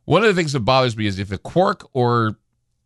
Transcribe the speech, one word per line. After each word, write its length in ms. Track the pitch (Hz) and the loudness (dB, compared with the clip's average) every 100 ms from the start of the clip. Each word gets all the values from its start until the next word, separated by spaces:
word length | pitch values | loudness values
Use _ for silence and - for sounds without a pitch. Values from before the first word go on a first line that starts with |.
one 180 | - 175 | 0 2
of 60 | 220 | 4
the 60 | |
things 180 | 185 156 | 2 -2
that 80 | 135 | -2
bothers 360 | 107 131 127 110 | 0 2 0 -2
me 100 | 107 | -4
is 120 | 95 | -4
if 120 | 98 | -8
a 80 | 95 | -8
quark 500 | - 170 196 196 - | -4 0 0 -2 -8
or 440 | 127 120 117 110 107 _ _ _ _ | -2 0 2 0 -4 _ _ _ _